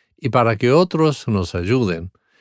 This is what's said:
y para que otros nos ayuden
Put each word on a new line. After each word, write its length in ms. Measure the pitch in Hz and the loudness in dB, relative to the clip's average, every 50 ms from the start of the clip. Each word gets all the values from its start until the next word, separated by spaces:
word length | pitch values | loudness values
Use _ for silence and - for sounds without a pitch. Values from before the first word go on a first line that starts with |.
| _ _ _ _ | _ _ _ _
y 120 | - 127 | -6 -2
para 280 | 107 127 120 113 110 107 | 0 2 2 2 2 0
que 140 | - 120 | 2 2
otros 560 | 135 160 185 180 - 160 160 156 139 - - - | 4 4 2 2 0 0 0 0 0 -2 -4 -2
nos 280 | 110 98 90 - - | -2 -2 -2 -4 -4
ayuden 560 | 90 87 92 120 131 120 95 85 82 85 92 - _ _ _ _ _ | -4 -2 -2 0 0 0 0 -2 -4 -8 -12 -16 _ _ _ _ _